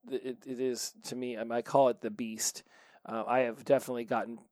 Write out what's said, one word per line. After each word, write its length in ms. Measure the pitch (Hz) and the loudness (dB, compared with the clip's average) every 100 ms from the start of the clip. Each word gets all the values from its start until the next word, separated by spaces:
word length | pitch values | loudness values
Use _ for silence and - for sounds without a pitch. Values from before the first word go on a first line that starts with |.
| 120 | -6
it, 280 | 127 131 123 131 | -6 -6 -10 -10
it 140 | 123 | -4
is 340 | 131 117 - - | -2 -2 -6 -10
to 120 | - 123 | -10 -8
me, 200 | 123 113 | -6 -6
um, 140 | 113 | -2
I 100 | 117 | -2
call 260 | 117 139 131 | 2 6 6
it 120 | 110 | 4
the 100 | 110 | -6
beast. 520 | 104 113 110 - - _ - - - | -4 -6 -2 -4 -4 _ -20 -20 -18
Uh, 200 | - 113 107 | -8 -6 2
I 140 | 127 | 2
have 240 | 123 110 | 2 -2
definitely 400 | - 135 - 120 | 4 4 4 -6
gotten 340 | 117 120 107 113 - | -2 -2 -2 -10 -16